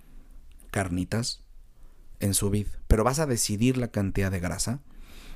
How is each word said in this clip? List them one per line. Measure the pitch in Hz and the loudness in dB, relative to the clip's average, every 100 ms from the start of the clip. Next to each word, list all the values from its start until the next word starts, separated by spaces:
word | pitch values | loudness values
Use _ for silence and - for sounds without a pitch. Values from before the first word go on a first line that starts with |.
| - - - - - - - | -20 -20 -18 -20 -20 -20 -6
carnitas | 107 95 90 90 107 127 - - - - - - - - - | -4 0 0 0 -2 -2 -6 -14 -20 -20 -20 -20 -20 -20 -4
en | 101 | 0
sous | 98 101 | 2 2
vide, | 104 98 - - | 0 0 -4 4
pero | 107 | 6
vas | 113 135 | 6 4
a | 151 | 2
decidir | 117 - 104 123 127 | 0 0 4 4 4
la | 120 | 0
cantidad | 107 98 95 98 | 0 0 0 0
de | 95 | 0
grasa, | 90 85 - 139 - - - - - | -2 -2 -4 -4 -8 -18 -18 -18 -16